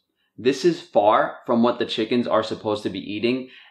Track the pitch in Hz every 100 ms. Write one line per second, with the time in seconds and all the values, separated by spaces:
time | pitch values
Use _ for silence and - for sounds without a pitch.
0 | _ _ _ - 113 139 180 160 - -
1 | 104 120 156 - - 120 120 120 113 -
2 | 110 123 117 107 110 110 110 104 107 95
3 | - 104 117 131 127 - -